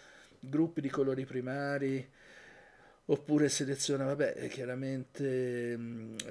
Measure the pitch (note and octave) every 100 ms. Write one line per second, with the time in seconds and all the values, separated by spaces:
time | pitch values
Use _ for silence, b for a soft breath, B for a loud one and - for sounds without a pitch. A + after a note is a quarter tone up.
0 | B B B B C3 D3 E3 D#3 C#3 C#3+
1 | C3+ C3 C3 C3 B2+ C#3 C#3+ C#3 C3+ C3+
2 | - B B B B B B B B B
3 | - C#3+ - D3+ C#3+ - C#3 C3+ - C#3
4 | C3+ C#3+ C3 - B2 C3+ B2 B2+ C3+ C3
5 | - - C3+ B2+ B2 B2 A#2+ A#2 A#2 A#2
6 | A2+ A2 A2+